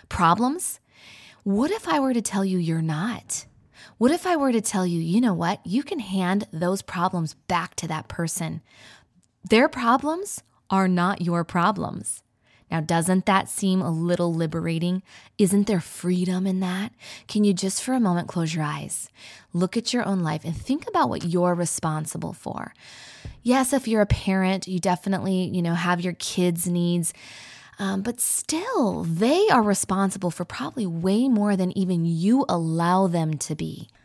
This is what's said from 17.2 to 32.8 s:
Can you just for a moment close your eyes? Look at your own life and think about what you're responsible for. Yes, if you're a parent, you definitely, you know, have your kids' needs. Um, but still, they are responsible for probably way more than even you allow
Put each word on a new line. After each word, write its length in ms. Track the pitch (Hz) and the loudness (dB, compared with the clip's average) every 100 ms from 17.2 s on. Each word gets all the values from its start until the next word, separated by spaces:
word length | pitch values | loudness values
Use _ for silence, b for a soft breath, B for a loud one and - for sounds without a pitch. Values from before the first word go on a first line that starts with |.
| B | B
Can 160 | 208 | 2
you 100 | 208 | 4
just 300 | 180 190 - | 4 0 -4
for 120 | - | -2
a 60 | 254 | 0
moment 280 | 208 175 - | 2 0 -2
close 260 | 180 160 | -2 -2
your 100 | 165 | -2
eyes? 440 | 151 151 - - - B B B B | -4 -6 -8 -10 -12 B B B B
Look 240 | 175 180 233 | -2 0 -2
at 160 | 226 | -2
your 140 | 247 202 | -2 -2
own 140 | 190 | -2
life 240 | 160 156 | -2 -4
and 120 | - 160 | -6 -8
think 300 | - 285 - | -4 -4 -2
about 220 | 370 285 | 0 0
what 160 | - | 0
you're 300 | 170 175 180 | -2 2 2
responsible 760 | 175 170 - 160 156 156 165 165 | 2 -2 -2 -4 -4 -6 -8 -8
for. 400 | - - - - - B B B B B B | -10 -10 -10 -10 -14 B B B B B B
Yes, 300 | 233 262 254 | 2 2 4
if 160 | 277 240 | 0 2
you're 140 | 220 | 2
a 40 | 208 | 4
parent, 640 | - - 190 185 190 - | 2 2 2 2 0 -2
you 100 | 185 | -2
definitely, 680 | 190 180 196 190 190 185 | 0 0 0 -2 0 0
you 180 | 185 180 | 0 -2
know, 120 | 170 | 0
have 260 | 170 175 175 | 0 0 0
your 120 | 180 | -2
kids' 540 | 170 - - 180 170 175 | -6 -6 0 2 2 0
needs. 440 | 175 175 175 165 - B B B B B - | 0 2 0 -2 -6 B B B B B -8
Um, 220 | 196 190 | -6 -4
but 180 | 208 247 | -4 -4
still, 840 | - - - 320 440 453 220 175 | -2 -2 -2 -4 -2 0 0 0
they 440 | 170 165 226 339 427 | -4 0 2 4 4
are 140 | 269 | 4
responsible 680 | 208 196 - 190 196 190 180 | 4 0 0 0 0 0 -4
for 140 | - | -4
probably 420 | 175 - 285 294 190 | -8 -8 -10 -4 -4
way 420 | 165 185 208 269 | -2 0 2 4
more 280 | 220 208 190 | 4 2 2
than 200 | 185 - | 0 0
even 280 | 185 175 | 0 2
you 400 | 165 165 190 254 - | 2 2 4 4 4
allow 600 | 170 160 160 | 0 0 0